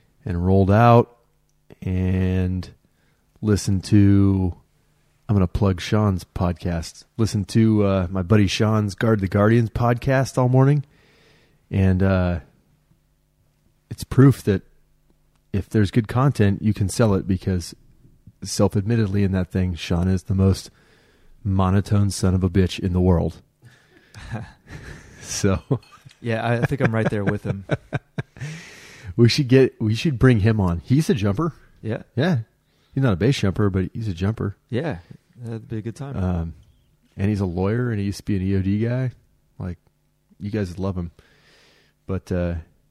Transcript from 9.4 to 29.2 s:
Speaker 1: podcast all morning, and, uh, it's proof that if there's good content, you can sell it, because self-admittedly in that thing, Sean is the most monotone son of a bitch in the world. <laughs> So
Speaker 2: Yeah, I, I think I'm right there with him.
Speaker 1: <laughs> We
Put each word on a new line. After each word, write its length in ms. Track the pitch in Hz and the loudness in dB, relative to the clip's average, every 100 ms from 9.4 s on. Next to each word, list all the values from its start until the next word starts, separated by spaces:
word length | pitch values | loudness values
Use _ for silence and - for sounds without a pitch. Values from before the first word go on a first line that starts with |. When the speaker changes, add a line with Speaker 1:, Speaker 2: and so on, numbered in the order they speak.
| 110 117 113 | 4 4 0
Speaker 1:
podcast 640 | - 120 120 - 131 127 - | -2 -2 0 0 -2 -2 -2
all 140 | 127 | 2
morning, 340 | 131 135 147 - _ _ _ _ _ _ _ _ | 4 4 2 -2 _ _ _ _ _ _ _ _
and, 320 | 98 95 92 | 0 2 2
uh, 380 | 95 92 90 87 - _ _ _ _ _ _ _ _ _ _ _ _ _ _ | 2 2 0 -2 -8 _ _ _ _ _ _ _ _ _ _ _ _ _ _
it's 160 | - | -16
proof 380 | - - 139 - | -2 6 6 6
that 180 | - 95 - _ _ _ _ _ _ _ _ | 0 -2 -4 _ _ _ _ _ _ _ _
if 160 | 98 - | -8 -2
there's 200 | 110 98 | 0 2
good 160 | 123 107 | 0 -2
content, 540 | 123 139 - 101 101 | 0 0 2 0 2
you 140 | 107 | -2
can 160 | - 98 | -2 -4
sell 240 | - 113 | 0 0
it, 120 | 95 90 | 0 0
because 480 | 92 - 92 - - _ _ _ _ - _ | -2 -2 -4 -6 -16 _ _ _ _ -20 _
self-admittedly 800 | 95 - 101 104 101 117 104 101 | -10 0 0 0 -2 0 0 0
in 80 | 98 | 0
that 180 | 95 90 | 0 -2
thing, 240 | 95 92 | -2 -2
Sean 320 | 82 - 87 92 | -4 -4 -2 0
is 180 | 92 | -2
the 100 | - | -2
most 360 | 95 95 95 - - _ _ _ _ _ - 98 | 2 2 2 -4 -20 _ _ _ _ _ -10 -4
monotone 640 | 95 92 101 - 101 101 | 0 2 2 2 0 0
son 240 | - 95 | 0 0
of 80 | 90 | 0
a 60 | 90 | 2
bitch 300 | 95 90 - | 2 0 0
in 160 | 92 | -2
the 60 | 90 | 0
world. 420 | 92 85 82 - _ _ _ _ _ _ _ - - | 2 2 0 -6 _ _ _ _ _ _ _ -20 -14
<laughs> 100 | 113 104 - - - - - - - | -12 -14 -20 -20 -20 -20 -20 -20 -20
So 420 | - - 101 95 - 127 - - - - | -12 -4 -2 -2 -2 -6 -6 -20 -20 -12
Speaker 2:
Yeah, 220 | 120 110 | -6 -4
I, 120 | 117 120 | -2 -4
I 40 | |
think 160 | 117 139 | -4 -2
I'm 140 | 113 | -2
right 140 | 110 107 | 0 -2
there 160 | 107 | -2
with 200 | 98 104 | -4 -4
him. 220 | 104 98 98 | -6 -10 -6
Speaker 1:
<laughs> 1500 | 151 - 139 - - - - 147 160 - - - - 95 | -8 -6 -12 -10 -14 -14 -14 -16 -14 -20 -20 -20 -20 -10
We 120 | 101 | 2